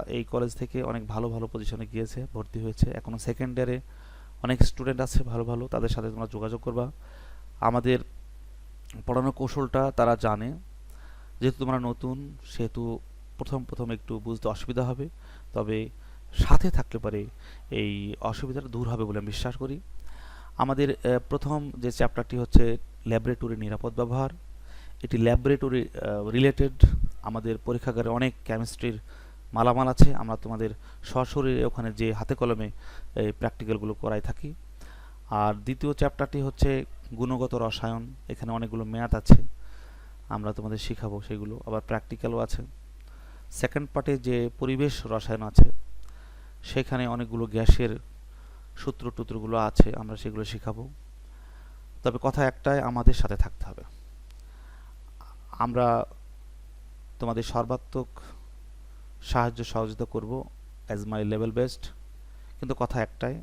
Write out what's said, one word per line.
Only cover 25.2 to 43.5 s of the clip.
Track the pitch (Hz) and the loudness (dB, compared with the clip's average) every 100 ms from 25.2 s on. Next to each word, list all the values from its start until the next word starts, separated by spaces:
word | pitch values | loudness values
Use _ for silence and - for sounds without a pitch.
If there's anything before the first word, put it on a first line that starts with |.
| 117 120 127 139 139 127 | 6 6 4 2 2 0
আহ, | 117 - - 104 104 | -2 -4 -4 -4 -2
রিলেটেড। | 117 135 135 139 - - - - - | 4 4 4 2 8 8 8 2 0
আমাদের | 107 110 113 110 | -4 -4 -2 -2
পরীক্ষাগারে | - 120 - 113 113 | -2 -2 0 -2 0
অনেক | 117 131 - - | 0 0 -2 -6
কেমিস্ট্রির | 113 117 - 117 107 - - - - - | -4 -4 -4 -6 -6 -10 -16 -18 -18 -6
মালামাল | 113 117 123 131 | 4 4 6 2
আছে, | 123 147 - | 12 12 12
আমরা | 113 110 | 2 -4
তোমাদের | 110 113 110 107 - - | -6 -4 -4 -6 -12 -14
সশরীরে | - - 127 143 131 127 120 | -4 -2 0 0 0 2 0
ওখানে | 120 113 | -2 -6
যে | 107 113 | -2 -2
হাতে | 110 113 135 | -2 -4 0
কলমে | 120 110 107 - - - - - | 0 0 -2 -8 -12 -12 -8 -2
এই | 107 | -2
প্র্যাকটিক্যালগুলো | 104 117 - 110 110 104 | -2 -4 -4 -4 -2 -2
করাই | 107 113 107 | -4 -2 -2
থাকি। | 101 113 147 156 - - - - - - - | -2 -4 -6 -10 -16 -18 -18 -18 -18 -18 -4
আর | 107 107 | 0 2
দ্বিতীয় | 104 104 131 147 | 0 -4 -2 -2
চ্যাপ্টারটি | 143 143 - 139 143 | 2 0 0 -4 -2
হচ্ছে | 135 - 139 135 135 - - | -4 2 2 2 -4 -12 -12
গুণগত | 113 123 127 127 123 | -4 -2 0 -2 -2
রসায়ন, | 113 - 113 113 117 127 - | -2 -2 -4 -6 -8 -14 -12
এখানে | 127 113 | -8 -6
অনেকগুলো | 113 117 110 110 | -4 -4 -6 -6
ম্যাথ | 113 117 - | -4 0 0
আছে, | - - - - - - - - - - - | 12 12 12 2 -8 -14 -16 -18 -18 -18 -8
আমরা | 107 104 | -6 -4
তোমাদের | 107 107 107 | -6 -6 -6
শিখাবো | - 113 110 101 | -4 -4 -6 -6
সেগুলো, | 101 107 104 117 - | -8 -8 -8 -10 -6
আবার | 110 | -6
প্র্যাকটিক্যালও | - 113 - 117 117 117 | -4 -6 -6 -6 -4 -2
আছে। | 113 - 127 - - - - - - - - | -2 -4 -6 -14 -18 -18 -18 -18 -18 -18 -14